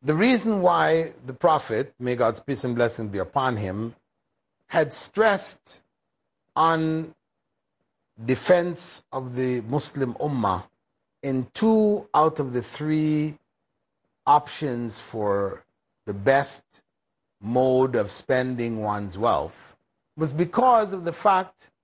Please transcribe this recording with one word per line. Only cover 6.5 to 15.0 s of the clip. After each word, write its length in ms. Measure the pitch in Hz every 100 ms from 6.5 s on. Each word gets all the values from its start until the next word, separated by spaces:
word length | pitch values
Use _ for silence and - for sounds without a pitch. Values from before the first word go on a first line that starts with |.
on 600 | - 160 160 160 160 160 - _ _ _ _ _ _ _ _ _ _
defense 800 | 113 127 - 180 175 170 - - _
of 220 | 131 131
the 280 | 123 127 123
Muslim 500 | 110 143 - - 131 117
ummah 480 | 147 139 104 95 98 _ _ _ _ _
in 240 | 139 131 123
two 520 | - 220 220 214 208 -
out 260 | - 156 160
of 140 | 139
the 100 | 123
three 760 | 117 - 151 156 156 151 151 151 _ _ _ _ _ _ _ _ -
options 760 | 147 147 - 151 120 120 104